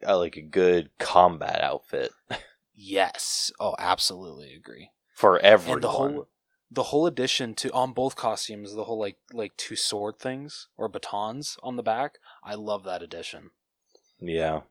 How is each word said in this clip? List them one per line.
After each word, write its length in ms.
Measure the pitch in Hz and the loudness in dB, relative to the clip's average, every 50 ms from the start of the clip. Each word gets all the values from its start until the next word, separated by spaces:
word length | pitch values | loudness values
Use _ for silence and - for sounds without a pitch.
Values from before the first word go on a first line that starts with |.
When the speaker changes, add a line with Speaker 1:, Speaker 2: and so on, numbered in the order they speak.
| - | -2
Speaker 1:
a, 120 | 104 98 90 | 0 2 2
like, 200 | 87 82 - 80 | 2 -2 -4 -10
a 40 | |
good 500 | 78 78 - 95 92 90 90 87 78 - _ - | -12 -4 2 4 6 6 6 4 2 -2 _ -8
combat 640 | - - - 87 90 87 85 73 - - - 78 | -2 4 6 8 8 8 6 2 -6 -4 -2 -2
outfit. 500 | 73 - 76 - _ _ - 67 62 - _ _ _ - | -2 -2 -4 -6 _ _ -6 -6 -6 -6 _ _ _ -10
<laughs> 80 | - - - - _ _ _ _ _ 101 | -10 -10 -12 -14 _ _ _ _ _ -20
Speaker 2:
Yes. 720 | 98 95 98 95 95 90 - - - - - - - - - - | -10 -4 0 0 0 0 -2 -6 -6 -6 -4 -4 -4 -6 -6 -4
Oh, 140 | - 98 - - | -4 -4 -4 -2
absolutely 720 | - 90 185 - - - - 185 190 - - 139 147 135 123 | 0 0 0 0 0 -4 -4 -6 -12 -14 -14 -16 -18 -20 -20
agree. 380 | 160 - - - 69 - - _ _ _ _ _ | -20 -20 -20 -20 -20 -20 -20 _ _ _ _ _
Speaker 1:
For 240 | - - 101 90 85 | 6 6 8 8 10
everyone. 380 | - 101 107 98 85 85 - - | 10 10 10 10 8 4 -2 0
Speaker 2:
And 60 | 120 | 0
the 60 | - | 0
whole, 380 | - - 135 143 147 147 143 _ _ _ _ _ _ _ _ _ | 0 0 0 -2 -2 -4 -10 _ _ _ _ _ _ _ _ _
the 140 | 117 135 123 | -4 -4 -4
whole 240 | - 139 147 165 175 | 0 2 2 2 2
addition 480 | 135 127 127 131 - - 131 113 107 | 0 0 -2 0 0 -2 -2 -4 -6
to, 180 | - - 131 127 | -6 -6 -4 -2
on 180 | 127 127 131 | -2 -2 -2
both 240 | 120 131 131 131 - | -2 -2 -2 -4 -4
costumes, 600 | - - 113 104 - - - 107 104 104 98 104 | -4 -4 -4 -2 -4 -6 -10 -10 -12 -14 -12 -10
the 80 | 110 104 | -10 -8
whole, 160 | 113 113 110 | -6 -4 -4
like, 180 | 107 101 92 _ _ - 123 | -4 -6 -8 _ _ -16 -10
like, 240 | 117 107 95 _ - | -10 -10 -8 _ -12
two 180 | - - 113 | -12 -10 -6
sword 440 | - - - 107 104 104 107 107 - | -6 -4 -4 -4 -4 -6 -6 -8 -8
things 480 | - 131 131 135 143 147 - - - _ _ - | -8 -8 -8 -8 -10 -14 -16 -18 -20 _ _ -8
or 100 | 110 107 | -8 -8
batons 680 | - - - - 107 101 107 110 120 139 147 - - - - | -8 -8 -10 -8 -6 -6 -6 -6 -8 -8 -10 -12 -12 -12 -10
on 120 | 127 123 | -10 -8
the 60 | 120 | -6
back. 380 | 113 117 110 120 139 147 _ _ _ - - - - | -2 -2 0 -2 -2 -6 _ _ _ -20 -20 -20 -14
I 100 | 98 104 | -12 -12
love 300 | 107 107 107 104 98 92 | -8 -6 -4 -4 -4 -4
that 180 | 95 90 87 | -6 -8 -8
addition. 480 | 85 82 87 85 80 - - 71 71 85 _ _ _ _ _ _ _ _ _ _ _ _ _ - | -8 -10 -12 -12 -12 -12 -14 -16 -20 -20 _ _ _ _ _ _ _ _ _ _ _ _ _ -12
Speaker 1:
Yeah. 420 | 90 87 82 82 80 80 78 76 - _ | -8 -4 -2 -2 -2 -2 -2 -4 -8 _